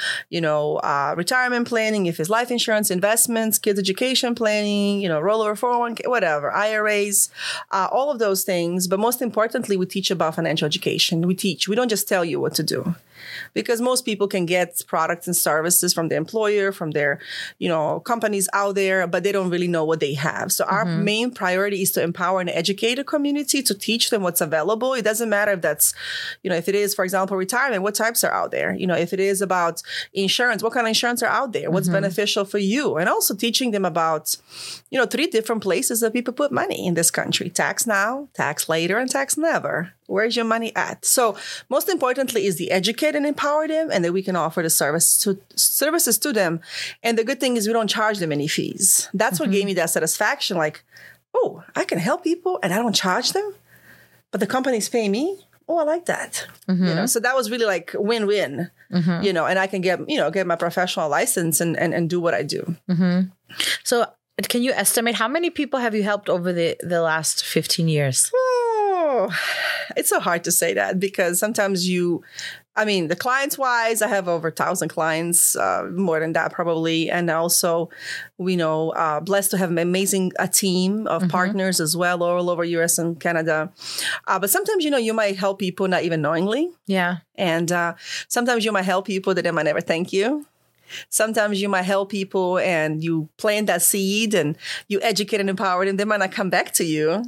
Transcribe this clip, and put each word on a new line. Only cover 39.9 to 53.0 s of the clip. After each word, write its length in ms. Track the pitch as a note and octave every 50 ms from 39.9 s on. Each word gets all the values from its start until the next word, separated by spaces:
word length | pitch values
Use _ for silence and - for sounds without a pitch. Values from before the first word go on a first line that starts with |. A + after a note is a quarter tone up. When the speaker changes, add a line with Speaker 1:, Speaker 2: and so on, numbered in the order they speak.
| - _ _
Speaker 1:
Where's 280 | - - F#3+ G#3+ A#3 A3+
your 100 | A#3 A#3
money 300 | A3+ A3+ A3+ A3+ A3 -
at? 300 | - F3 - - - -
So 320 | - - C4 B3 A3 G3 - - - - - - -
most 200 | B3 D4 E4+ -
importantly 560 | F#4+ D#4 C4+ B3+ B3+ C4+ C4+ A#3+ - A3+ G3
is 100 | G3+ F#3
the 160 | D#3 F3 - E3+
educate 420 | G3 F3 G3 - - D#4 D4+ D4+
and 100 | D4 C#4
empower 440 | D4 D4 - - D4 D4 D4+ D#4 D#4
them, 220 | D#4 D#4 D#4+ D#4 -
and 120 | F#3+ E3+
then 80 | E3+ F3
we 100 | G3 F#3+
can 120 | G3 F#3
offer 260 | F3 D#3 E3 D#3+ - E3+
the 80 | D#3+
service 460 | - - E3 C#3 D3 E3+ - - - -
to, 200 | - G#3 F#3+ F#3+ - _ -
services 640 | - - - - - C#4 D4+ D#4 E4+ D#4+ - A3+ -
to 140 | - D4+ C4
them. 280 | G#3+ F#3+ E3 E3 E3 - - - - - - - - -
And 120 | A3+ A#3
the 60 | A3 A3+
good 160 | A3 C4+ B3+
thing 180 | C#4+ C4 B3
is 120 | A#3 G3 G#3
we 40 | A3+
don't 140 | A#3 A3 G3
charge 300 | - A3 A3 G#3+ A3 G3+
them 140 | F3+ D#3+ D3
any 160 | D3 C#3+ D#3+
fees. 600 | - - - - - - G3+ - - - - - -
That's 240 | F#3+ G#3+ B3 G3 E3
what 80 | D#4 A3+
Speaker 2:
Mm-hmm. 20 | F#3+
Speaker 1:
gave 120 | G3+ G3+
me 80 | G3+ F#3+
that 160 | F3 E3 E3
satisfaction. 680 | - F3+ D#3 D#3 - - - G#3+ C4+ C#4 - - G3
Like, 260 | F3 D#3 D#3 D#3 - _ _ - - - - - _ _ _ -
"Oh, 300 | A#4 B4 - F#3 E3 - - -
I 80 | - F4
can 140 | F#4+ - -
help 260 | E3 G3+ D4 - -
people 340 | E4 E4+ E4+ - F#4 F#4 - -
and 100 | F3+ F3
I 40 |
don't 160 | G#3 A#3+ A#3+ G3
charge 380 | -